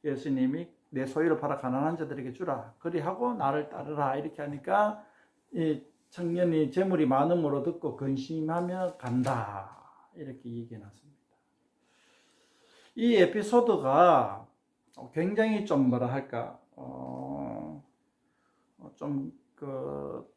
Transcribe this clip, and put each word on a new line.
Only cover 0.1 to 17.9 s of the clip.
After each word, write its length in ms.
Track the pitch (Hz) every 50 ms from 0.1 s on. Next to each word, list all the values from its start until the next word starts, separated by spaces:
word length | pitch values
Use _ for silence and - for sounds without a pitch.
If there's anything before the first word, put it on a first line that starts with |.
| 135 123 - 147 135 131 127 131 139 165 175 - _ _ _ _
"내 160 | - 135 131
소유를 320 | 131 - 156 160 170 156 151
팔아 200 | 151 143 143 139
가난한 380 | - 131 127 131 143 160 170
자들에게 360 | 160 160 139 143 - 120 131 123
주라. 420 | - 185 160 135 120 110 - - _
그리하고 520 | _ 170 170 170 143 165 190 - 240 247 240
나를 340 | 214 147 139 139 151 147 147
따르라." 480 | - 190 143 147 151 147 143 135 135
이렇게 260 | 143 147 156 - - 147
하니까 640 | 143 147 139 - - 190 202 214 208 208 - - - _ _ _ _ _ _ _ _ -
이 280 | 190 165 160 151 127 - - _ _ _ _
청년이 640 | - - 180 170 170 175 180 175 165 156 156 143 143
재물이 340 | 180 190 190 185 170 156
많음으로 560 | 127 131 135 - 165 175 175 160 147 147 139 131
듣고 340 | 165 165 - - 175 -
근심하며 1000 | - 135 135 135 135 135 - 160 160 156 156 160 175 175 180 180 185 185 180 180 -
간다. 760 | - 123 120 127 127 135 131 117 107 101 101 98 95 - - - - - _ _ _ _ _
이렇게 340 | 170 151 131 127 - - 120
얘기해 320 | 117 117 117 117 117 107
놨습니다. 400 | 101 101 98 _ _ 147 _ _ _ _ _ _ _ _ _ _ _ _ _ _ _ _ _ _ _ _ _ _ _ _ _ _ _ _ _ _ _ _ _ - - - _
이 220 | 240 220 240 233
에피소드가 1300 | 202 180 175 - 214 202 208 233 240 240 240 208 156 131 131 135 151 175 180 165 135 113 101 98 98 - - _ _ _ _ _ _ _ _ _ - 120 123 -
굉장히 540 | 156 170 185 208 208 220 220 220 208 185
좀 240 | - 165 139 135 127
뭐라 160 | 123 120 123
할까, 520 | 120 127 135 131 - - 117 120 - - - _ _ _
어, 1120 | - - 65 65 65 65 64 64 64 65 67 69 71 69 64 55 53 69 78 80 71 - _